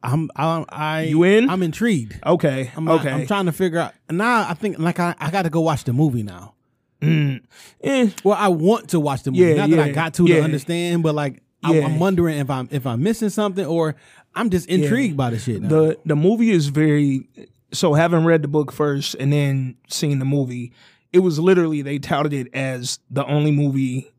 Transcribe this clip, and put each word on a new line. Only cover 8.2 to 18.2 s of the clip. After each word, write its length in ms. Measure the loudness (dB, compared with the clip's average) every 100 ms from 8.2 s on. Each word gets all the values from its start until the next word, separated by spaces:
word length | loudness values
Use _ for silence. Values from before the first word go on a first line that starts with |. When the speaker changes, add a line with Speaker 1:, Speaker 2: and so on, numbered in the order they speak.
Speaker 1:
Well, 140 | 0 2
I 100 | 2
want 420 | 2 2 2 0
to 100 | -2
watch 220 | 0 -2
the 60 | -2
movie. 100 | 4
Speaker 2:
Yeah, 100 | 4
Speaker 1:
Not 160 | 4 4
that 80 | 4
I 60 | 2
Speaker 2:
yeah, 60 |
Speaker 1:
got 220 | 0 -4
to 120 | 2 4
Speaker 2:
yeah. 100 | 6
Speaker 1:
to 40 |
understand, 580 | 4 -2 -4 -4 -2 0
but, 120 | 0 -2
like, 260 | -4 -8 _ _
I, 100 | 0
Speaker 2:
Yeah. 100 | 2 2
Speaker 1:
I'm 120 | 0
wondering 400 | 0 2 0 0
if 100 | -4
I'm, 180 | -4 -4
if 140 | -6 -4
I'm 160 | -2
missing 260 | -2 0 -2
something, 340 | -2 -2 -2
or 300 | -2 0 -2 -4 _ -20 _
I'm 160 | -4 -2
just 180 | -2 0
Speaker 2:
Yeah. 100 | 0
Speaker 1:
intrigued 380 | 2 0 0 -2
by 140 | -2
the 80 | -2
shit 240 | -4 -4
now. 60 | 0
Speaker 2:
The, 300 | 4 4 0
the 120 | -2 0
movie 340 | 2 2 2
is 160 | 2 0
very, 600 | 0 2 2 2 0 -6 -20 -20 _ _
so 220 | -2 0
having 300 | 2 2 2